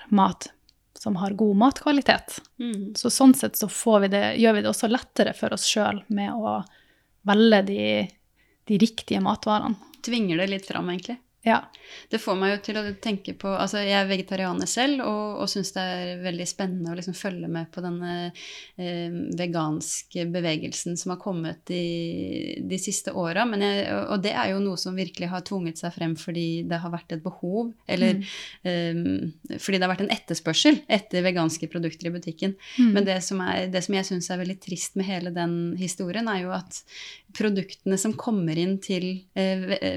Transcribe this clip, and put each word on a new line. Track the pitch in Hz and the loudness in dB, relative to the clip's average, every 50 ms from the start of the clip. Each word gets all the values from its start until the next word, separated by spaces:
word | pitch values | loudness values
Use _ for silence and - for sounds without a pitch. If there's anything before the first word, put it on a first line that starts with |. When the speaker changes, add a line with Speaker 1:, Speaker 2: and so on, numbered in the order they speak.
| - - | 0 4
Speaker 1:
mat | 202 196 190 185 175 - - - - _ _ _ _ _ _ _ - | 6 6 6 4 2 -2 -10 -16 -16 _ _ _ _ _ _ _ -20
som | - - 214 202 | -8 -4 -2 -2
har | 170 196 196 | -2 -2 -2
god | 202 190 220 208 196 | 0 2 4 4 6
matkvalitet. | 196 233 277 - - - 302 294 277 - - - - - - - - - _ _ - | 8 6 6 6 4 2 2 2 4 6 6 4 4 2 -6 -14 -14 -16 _ _ -8
Speaker 2:
Mm. | 240 240 220 202 196 202 214 | -6 -4 -4 -4 -6 -6 -4
Speaker 1:
Så | - - 240 | -2 0 0
sånn | - - 269 262 262 | 4 8 10 10 10
sett | - - - - | 10 4 -2 0
så | - 214 190 | -2 -2 -2
får | - - - 233 214 202 | -2 0 4 6 6 6
vi | 196 190 | 6 4
det, | 196 202 208 214 - 226 | 4 2 2 2 4 6
gjør | 226 226 214 | 6 6 6
vi | 208 | 6
det | 208 214 | 2 0
også | 214 - - 208 | 0 0 0 2
lettere | 233 254 - - _ - 208 - - | 0 0 -2 -2 _ 2 2 2 0
for | - - 214 220 | -2 -4 -2 -2
oss | 185 - | 0 0
selv | - - 220 208 208 202 196 - - | 0 2 2 2 0 0 -2 -4 -4
med | 208 202 202 202 | -2 -2 -2 -2
å | 226 233 214 208 214 208 185 - _ _ _ _ _ _ _ _ _ _ - | -2 -4 -2 -2 -2 -4 -6 -8 _ _ _ _ _ _ _ _ _ _ 0
velge | 202 202 214 226 226 214 196 196 | 4 6 8 8 8 8 6 6
de, | 196 196 208 208 - 208 208 202 - - _ _ _ _ _ _ _ _ _ _ - | 2 0 0 0 2 2 2 0 -2 -6 _ _ _ _ _ _ _ _ _ _ 0
de | 208 180 | 4 6
riktige | 226 220 - - - - 196 196 | 6 4 4 0 -4 -2 -2 0
matvarene. | 190 202 214 - - 220 214 214 - - 208 - - - - - | 2 2 0 0 0 0 2 2 2 0 -4 -4 -8 -16 -18 -12
Speaker 2:
Tvinger | - 226 240 233 214 180 160 170 | -6 -4 -2 0 0 2 2 0
det | 190 196 | 0 0
litt | 196 190 190 | -2 -4 -6
fram, | - - - 175 180 | -6 -6 -4 -4 -4
egentlig. | 175 185 - - 240 - _ _ _ _ - | -4 -6 -6 -10 -12 -12 _ _ _ _ 2
Speaker 1:
Ja. | 226 220 - - - - - - - - - - - | 2 2 2 0 -4 -14 -20 -20 -20 -20 -20 -8 -6
Speaker 2:
Det | - 220 | -6 -4
får | - 220 190 | -2 -2 0
meg | 185 190 196 | 0 2 0
jo | 202 202 | 0 -2
til | - - 208 | -4 -6 -6
å | 214 208 208 196 - | -4 -4 -6 -6 -6
tenke | - 226 202 190 - - - - | -4 -4 -4 -4 -6 -10 -10 -8
på, | - | -6
altså | 196 196 185 196 196 214 208 | -4 -2 0 0 0 0 -2
jeg | 202 196 202 | 0 2 4
er | 196 196 190 | 4 4 2
vegetarianer | 196 185 190 - 196 185 190 180 175 185 190 | 0 -2 -2 -2 -4 -2 -2 -2 -2 -2 -2
selv, | - - 226 254 285 285 262 - | -2 0 2 2 2 2 0 0
og, | 214 214 208 214 214 202 - 202 | -2 -2 -2 -4 -4 -4 -4 -4
og | |
synes | 196 - 202 190 196 - | -2 -2 -2 -4 -4 -4
det | 196 | -4
er | 185 185 180 180 180 180 180 180 | -4 -4 -4 -4 -6 -6 -6 -6
veldig | 180 185 170 170 180 - | -6 -4 -4 -4 -4 -6
spennende | - - 190 185 180 185 165 170 | -4 -4 -4 -4 -2 -4 -4 -4
å | 170 180 | -6 -6
liksom | 175 190 180 | -6 -8 -8
følge | - - 196 180 175 165 170 | -6 -6 -6 -6 -6 -6 -4
med | 165 165 165 165 | -4 -4 -6 -6
på | - 180 175 | -8 -8 -6
denne, | 175 175 175 175 175 175 175 175 175 175 - - - - - - - _ | -4 -4 -4 -4 -6 -6 -6 -6 -8 -10 -12 -14 -16 -16 -16 -18 -16 _
eh, | - 180 175 175 170 170 170 175 170 - - 170 165 | -8 -6 -6 -4 -4 -4 -4 -4 -4 -4 -4 -4 -2
veganske | 180 175 170 165 156 156 151 160 - - - - - _ - 180 170 | -2 -2 0 0 0 0 -2 -2 -4 -6 -6 -8 -8 _ -6 -4 -4
bevegelsen | 170 175 180 170 165 156 151 170 - - - - 170 175 170 | -2 -2 -2 0 0 -2 -2 -4 -6 -8 -6 -6 -6 -6 -6
som | - 190 | -4 -6
har | 180 180 | -6 -6
kommet | - 208 185 165 160 160 165 - _ - | -6 -4 -4 -4 -4 -6 -8 -8 _ -6
de, | 180 175 175 170 170 170 170 165 170 180 - 92 - - - - - - - | -4 -4 -2 -2 -2 -4 -4 -4 -4 -6 -6 -6 -6 -6 -6 -6 -6 -6 -6
de | 185 185 185 | -4 -4 -4
siste | - 208 190 - - 190 - | -4 -4 -4 -4 -6 -4 -4
åra. | 190 175 165 165 196 240 | -4 -2 -2 0 0 0
Men | 240 214 196 | 0 2 2
jeg, | 202 202 202 202 196 - 208 | 2 2 2 0 0 -2 -2
og, | 202 202 - 208 | -2 -2 0 0
og | 196 180 | 0 0
det | 208 - | 0 0
er | 247 226 196 | 0 0 0
jo | 190 196 | 0 0
noe | 202 196 180 | 0 0 -2
som | 170 - 190 185 190 | -2 -4 -4 -4 -4
virkelig | 185 175 - - 175 175 | -4 -4 -4 -6 -6 -4
har | 185 180 175 | -4 -6 -6
tvunget | - 202 190 170 165 160 - | -4 -4 -4 -2 -4 -4 -6
seg | - 175 - | -8 -8 -6
frem | - 170 165 165 160 | -4 -2 -2 -2 -2
fordi | - 185 165 170 170 165 165 170 170 | -4 -6 -4 -2 -2 -2 -2 -2 -2
det | 170 175 165 | -2 -4 -4
har | 175 170 | -4 -4
vært | 170 170 - - 175 | -6 -8 -6 -8 -8
et | 160 | -6
behov, | 160 180 - - - 175 190 226 233 233 220 - _ | -6 -8 -8 -6 -4 -2 -2 -2 -2 -4 -6 -10 _
eller, | - 185 175 - 220 208 196 196 - - - - - - - - | -4 0 2 4 4 4 2 -2 -6 -10 -12 -14 -16 -14 -8 -4
Speaker 1:
Mm. | 180 175 170 170 170 170 170 170 - - - 180 165 - - - | -2 -2 0 0 0 0 0 0 0 0 -2 -2 -6 -8 -10 -12
Speaker 2:
eh, | - - - | -10 -10 -6
fordi | - - 196 185 | -2 0 2 2
det | 185 | 2
har | 180 185 | 2 2
vært | 180 | 0
en | 196 - - | 0 0 -2
etterspørsel | - - - 165 - - 165 160 - - 302 302 294 - - | -2 -2 -4 -6 -2 -2 0 2 4 4 4 4 2 2 0
etter | 214 196 - - - 180 | 0 0 0 -2 -2 0
veganske | 175 185 180 175 160 160 160 - 160 156 | 0 2 2 2 2 0 0 -2 -6 -6
produkter | - 175 165 160 160 - 175 170 | -4 -4 -4 -4 -6 -6 -6 -6
i | 175 175 | -6 -6
butikken. | - 170 160 - 190 190 190 - - - - 254 | -8 -8 -6 -4 -4 -4 -4 -6 -10 -4 2 6
Speaker 1:
Mm. | 247 226 | 6 6
Speaker 2:
Men | 202 202 202 | 8 6 4
det | 196 185 185 | 4 2 0
som | 180 - 196 190 | -2 -2 -4 -2
er, | 180 190 185 190 185 185 | -2 -2 -2 -2 -2 0
det | 185 180 175 | -2 -2 0
som | - 202 | 0 0
jeg | 190 190 - | 0 0 0
synes | 190 175 175 - | -2 -4 -2 -4
er | 185 180 | -4 -4
veldig | 180 180 190 185 - | -4 -4 -6 -8 -8
trist | - 180 170 - - - 196 | -8 -8 -6 -6 -4 -2 -2
med | 190 | -2
hele | 196 190 175 175 180 | -2 -2 -4 -4 -4
den | 175 175 170 170 170 170 170 170 170 180 | -2 -2 -2 0 0 0 -2 -2 -2 -4
historien, | 185 175 - - 190 175 180 220 233 | -4 -4 -4 -4 -6 -4 -4 -2 -2
er | 226 202 185 | -2 -2 -2
jo | 180 185 | -2 -4
at | 185 185 180 - - - - - - - - - - - _ - - - | -4 -6 -6 -10 -14 -16 -16 -18 -18 -18 -16 -16 -18 -20 _ -10 -4 -2
produktene | 220 214 202 190 185 - - - - 190 190 185 | 0 0 0 0 -2 -4 -10 -6 -2 0 0 2
som | - 220 208 | 2 0 -2
kommer | - - 247 220 196 170 160 156 165 | -2 -2 0 0 2 2 2 2 2
inn | 175 185 196 190 | 2 0 0 -2
til, | - - 190 180 180 185 185 185 - _ - | -2 -2 -2 -2 -2 -2 -4 -6 -10 _ -2
eh, | 196 190 190 190 185 | 0 0 2 0 0
ve-, | 185 185 196 - 190 190 185 | -2 -2 -2 -2 -2 -2 0